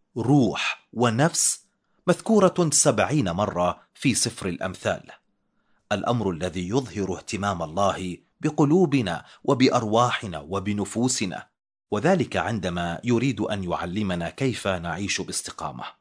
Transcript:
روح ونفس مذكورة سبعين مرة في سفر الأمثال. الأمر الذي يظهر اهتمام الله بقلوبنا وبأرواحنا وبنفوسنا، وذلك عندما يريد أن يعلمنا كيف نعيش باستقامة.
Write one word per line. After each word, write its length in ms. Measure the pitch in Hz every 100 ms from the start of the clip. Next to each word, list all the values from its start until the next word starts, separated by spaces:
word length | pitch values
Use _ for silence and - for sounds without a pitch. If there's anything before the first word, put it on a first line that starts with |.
| _ 123
روح 720 | 113 143 113 - - - _
ونفس 720 | 110 120 110 160 170 - - _ _ _ _ -
مذكورة 640 | 175 - 220 190 - 170
سبعين 580 | - 151 110 95 151 98
مرة 500 | 85 104 90 90 - _
في 200 | - 147
سفر 340 | 107 - - 95
الأمثال. 540 | 87 95 92 110 87 - - _ _ _ _ _ _ -
الأمر 380 | 101 - 120 98
الذي 380 | 82 90 85 90
يظهر 480 | 120 127 107 95 87
اهتمام 460 | - 101 101 90
الله 560 | 80 82 98 92 92 85 _ _
بقلوبنا 840 | 151 151 147 175 175 139 104 82 - -
وبأرواحنا 920 | - 117 131 123 110 110 120 - 107 80
وبنفوسنا، 1080 | 73 98 95 104 98 113 127 - 98 - - _ _ _ _
وذلك 460 | 104 151 190 110 98
عندما 640 | 85 113 90 87 87 85
يريد 360 | 117 117 135 104
أن 240 | - 104
يعلمنا 680 | 90 82 87 92 101 87 85
كيف 380 | - 135 123 104
نعيش 520 | 92 85 82 101 -
باستقامة. 640 | 82 85 - - - - - -